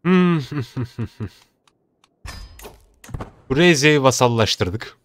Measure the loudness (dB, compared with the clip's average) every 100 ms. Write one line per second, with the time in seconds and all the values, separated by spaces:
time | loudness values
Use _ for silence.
0 | 2 2 2 0 -4 -10 -8 -10 -10 -10
1 | -12 _ -14 _ _ _ _ _ _ _
2 | _ _ -20 -20 -20 -20 -20 _ _ _
3 | -18 -16 -16 _ _ 2 2 4 4 4
4 | 2 2 0 2 0 -2 -4 -6 -12 _